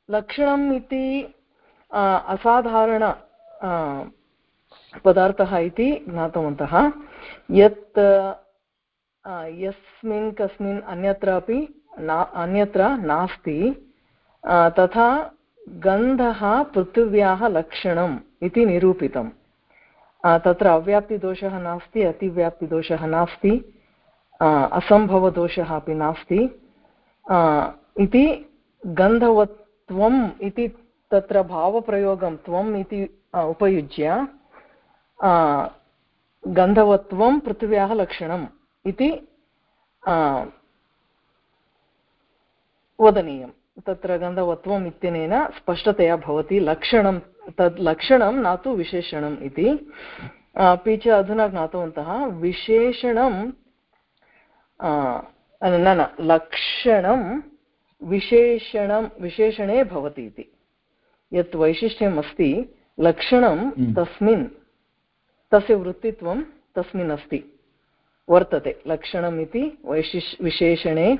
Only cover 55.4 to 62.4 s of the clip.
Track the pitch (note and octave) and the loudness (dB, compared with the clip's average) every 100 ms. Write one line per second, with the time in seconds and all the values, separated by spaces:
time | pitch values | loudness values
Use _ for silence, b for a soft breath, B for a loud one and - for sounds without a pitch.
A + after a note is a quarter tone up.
55.4 | _ - F#3+ F3 F#3 F3+ C#3+ - D#3+ E3 | _ -6 0 2 4 4 0 -2 2 2
56.4 | - - - - B3 G#3+ F3+ B3+ F3+ C4 | 2 -10 -8 -2 2 2 2 0 -2 -8
57.4 | - _ _ _ _ - E3+ G3 - A#3 | -10 _ _ _ _ -16 -4 -4 4 4
58.4 | A#3+ A#3 - A3 G3+ G#3 A3 - F3 E3 | 6 2 -4 -4 -2 -2 -4 -8 -8 0
59.4 | A3 G#3+ G3 A#3 A#3 F3 C#3+ C#3+ A2+ G2+ | 0 0 -2 0 0 -2 -8 -8 -16 -16
60.4 | A#2 _ _ _ _ _ _ _ - F3+ | -20 _ _ _ _ _ _ _ -6 -4
61.4 | E3+ E3 D#3 E3 A3+ - G3+ D#3+ - - | -2 0 0 2 -2 -2 -2 -2 -4 -2